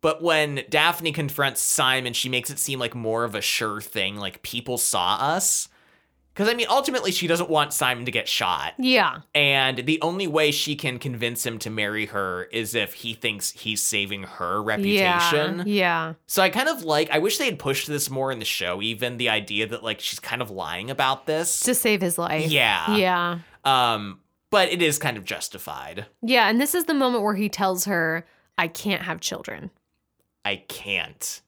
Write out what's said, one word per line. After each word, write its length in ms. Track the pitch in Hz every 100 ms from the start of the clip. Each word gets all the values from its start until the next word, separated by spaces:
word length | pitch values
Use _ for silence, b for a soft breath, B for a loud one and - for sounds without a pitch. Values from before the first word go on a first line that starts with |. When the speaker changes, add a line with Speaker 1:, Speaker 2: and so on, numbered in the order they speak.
Speaker 1:
But 220 | 160 156
when 400 | 170 156 151 139 -
Daphne 440 | 151 160 170 165
confronts 500 | 151 143 - 139 -
Simon, 520 | - - 131 131 123
she 140 | 117 127
makes 220 | 127 120
it 80 | 143
seem 220 | - 131
like 160 | 120 123
more 280 | 110 113
of 120 | 117 104
a 60 |
sure 400 | - - 110 104
thing, 340 | 101 110 95 104
like, 240 | 98 -
"People 380 | - 120 120 123
saw 380 | - 101 87 104
us." 500 | 135 175 - - - b b b b b _ -
'Cause, 140 | 208
I 40 |
mean, 140 | 240 226
ultimately, 440 | 254 285 254 190
she 140 | 180 175
doesn't 220 | 165 175
want 220 | 156 143
Simon 320 | - 131 123
to 80 | 123
get 160 | 117 -
shot. 460 | - 95 80 73 -
Speaker 2:
Yeah. 420 | 254 254 175 135 -
Speaker 1:
And 440 | 147 143 139 131 127
the 220 | 127 160
only 260 | 156 180 185
way 240 | 156 151
she 240 | 143 - 147
can 240 | 139 123
convince 460 | 139 120 117 120 127
him 120 | 113
to 100 | 110
marry 380 | 110 104 107 104
her 360 | 101 95 90 90
is 240 | 113 110 117
if 180 | 101
he 200 | - 117
thinks 380 | 110 117 104 -
he's 300 | - 110 107
saving 420 | - 107 98 101
her 320 | 92 - 87 98
Speaker 2:
Yeah. 40 | 107
Speaker 1:
reputation. 1000 | 113 196 208 185 175 170 151 156 175 190
Speaker 2:
Yeah. 480 | 202 180 170 160 160 _
Speaker 1:
So 160 | -
I 60 | 190
kind 180 | 220 294
of 160 | 294
like, 260 | 165 151 123
I 100 | 147
wish 180 | 185 214
they 80 | 277
had 120 | 156
pushed 300 | 135 139 -
this 220 | 147 143
more 240 | 131 135
in 60 | 123
the 60 | 107
show, 360 | - 87 92
even, 340 | 110 110 123 120
the 140 | 120
idea 360 | 110 98 104 110
that, 140 | 113
like, 200 | 113 107
she's 180 | - -
kind 220 | - 120
of 100 | 117
lying 400 | 95 80 87 110
about 340 | 135 131 135 -
this. 360 | 156 170 -
Speaker 2:
To 120 | -
save 280 | 254 233 208
his 160 | 175 170
life. 340 | 170 156 156
Speaker 1:
Yeah. 460 | 143 117 95 80 208
Speaker 2:
Yeah. 400 | 185 180 175 175 B B
Speaker 1:
Um, 560 | 135 131 120 110 101 92 _ _ _
but 180 | 208 180
it 80 | 175
is 160 | 165 147
kind 160 | - 113
of 80 |
justified. 800 | 92 95 - 92 - 71 67 87 - _
Speaker 2:
Yeah, 280 | 233 247 208
and 100 | 226
this 160 | 285 359
is 80 |
the 100 | 320
moment 300 | 294 262 240
where 120 | 208 202
he 120 | 208
tells 380 | - 196 185 196
her, 420 | 180 160 165 165 b b -
"I 100 | 170
can't 360 | - 214 185
have 180 | 180 165
children." 500 | - - - - 185 _ _ _ _ _ _ _
Speaker 1:
"I 140 | 101 98
can't." 840 | _ - 104 95 78 - - -